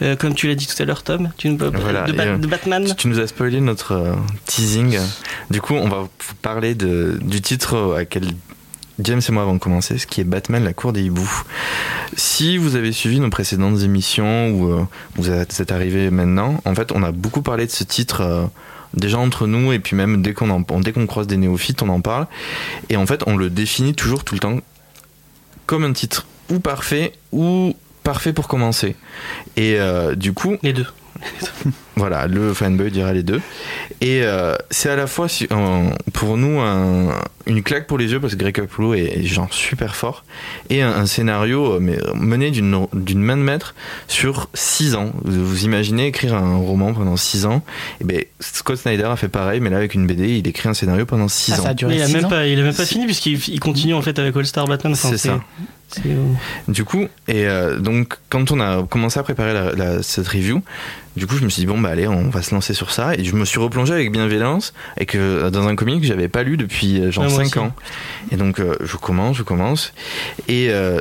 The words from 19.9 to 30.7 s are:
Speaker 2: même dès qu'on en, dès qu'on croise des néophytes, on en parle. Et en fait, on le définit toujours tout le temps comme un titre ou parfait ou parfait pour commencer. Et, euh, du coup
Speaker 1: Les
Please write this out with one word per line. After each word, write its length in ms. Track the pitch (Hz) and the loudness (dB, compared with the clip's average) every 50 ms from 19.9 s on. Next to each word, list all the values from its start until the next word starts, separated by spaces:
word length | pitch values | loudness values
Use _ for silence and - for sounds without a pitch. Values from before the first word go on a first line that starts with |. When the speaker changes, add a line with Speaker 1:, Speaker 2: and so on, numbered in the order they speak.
| 98 | 0
Speaker 2:
même 260 | 98 98 110 107 98 | 2 2 4 2 2
dès 120 | 92 104 101 | 2 0 0
qu'on 160 | - 117 107 | 0 0 2
en, 100 | 92 90 87 - 78 92 | 2 2 0 0 0 0
dès 140 | 95 - | 0 0
qu'on 160 | - 123 113 101 | 0 0 -2 0
croise 180 | - 107 104 | -2 -2 -2
des 100 | 101 98 | 0 0
néophytes, 460 | 95 95 92 90 87 - - 131 - | 2 2 2 2 0 0 -2 -2 0
on 60 | 113 98 | 0 0
en 120 | 90 90 | 0 0
parle. 280 | 87 107 117 139 165 - - - - - - - - - - - - - | 0 0 0 -2 -2 -4 -8 -10 -10 -10 -10 -8 -8 -10 -10 -8 -4 -2
Et 60 | 110 | 0
en 100 | 101 95 | 2 2
fait, 180 | 92 143 156 - | 2 0 0 0
on 100 | 107 104 | 2 2
le 140 | 95 92 90 | 2 2 0
définit 420 | 87 101 110 - - - 131 143 | 0 0 0 0 0 0 0 0
toujours 300 | 147 - - 113 127 143 | 0 0 0 -2 -2 -2
tout 120 | - - 104 | -4 -4 -4
le 20 | 92 | -2
temps 200 | 104 104 120 131 - - - - - - - - - - _ - - - - - - - - - - | 0 0 -2 -2 -6 -8 -16 -20 -20 -20 -20 -20 -20 -20 _ -20 -20 -20 -20 -20 -20 -20 -20 -12 -6
comme 160 | - 156 156 | -2 0 0
un 100 | 156 139 | 2 0
titre 340 | 127 - 123 - - - - - - - - - | 0 -2 -2 -4 -4 -6 -6 -8 -16 -12 -4 -2
ou 120 | 175 180 | -2 0
parfait 520 | - 151 139 - - - 147 147 165 - - - - - | 0 -2 -2 -4 -2 -2 0 0 0 -2 -6 -10 -10 -4
ou 420 | - 151 165 175 185 185 185 - - - - - - - - | 0 0 2 4 4 2 2 0 -2 -4 -10 -20 -10 -4 -4
parfait 280 | 147 131 - - 160 | -2 -2 0 -2 0
pour 140 | 156 160 139 | 0 -2 -2
commencer. 480 | - 135 123 117 117 113 - 110 98 - - - - - - - - - - - - - | 0 0 2 2 2 2 0 0 -2 -2 -6 -12 -18 -16 -14 -12 -12 -12 -12 -14 -6 -2
Et, 180 | 113 110 110 107 104 | 2 2 4 4 4
euh, 340 | 98 92 90 87 85 76 73 | 4 2 2 2 2 0 0
du 180 | 95 95 101 | 0 0 -2
coup 260 | 95 - - 190 208 - | 0 0 0 0 0 0
Speaker 1:
Les 100 | 147 139 | 0 0